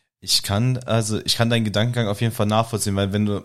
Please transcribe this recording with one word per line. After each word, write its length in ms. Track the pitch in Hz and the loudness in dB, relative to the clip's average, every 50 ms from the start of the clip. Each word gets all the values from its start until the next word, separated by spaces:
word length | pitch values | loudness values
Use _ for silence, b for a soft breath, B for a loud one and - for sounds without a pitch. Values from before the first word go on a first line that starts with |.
| _ _ _ _ | _ _ _ _
Ich 220 | - 92 - - - | -4 -2 -2 -2 0
kann, 340 | - 98 101 117 127 127 - | 0 0 2 2 2 0 -2
also 420 | - - 113 117 110 107 110 101 - | -2 0 0 0 0 0 -2 -4 -2
ich 100 | - - | -2 0
kann 140 | - 123 117 | 0 2 2
deinen 160 | 120 117 113 | 2 2 0
Gedankengang 420 | 107 95 104 110 123 120 - 117 101 | 0 0 0 0 0 0 0 -2 -2
auf 140 | 104 - | -2 0
jeden 120 | 120 117 110 | -2 -2 0
Fall 120 | - 107 | 0 0
nachvollziehen, 500 | 104 107 110 113 - - 104 - 107 98 | 2 2 2 2 0 -2 -4 -2 0 0
weil 160 | 98 101 98 | 0 0 0
wenn 140 | 95 104 104 | 2 0 0
du, 180 | 104 104 98 - | 0 -2 -4 -6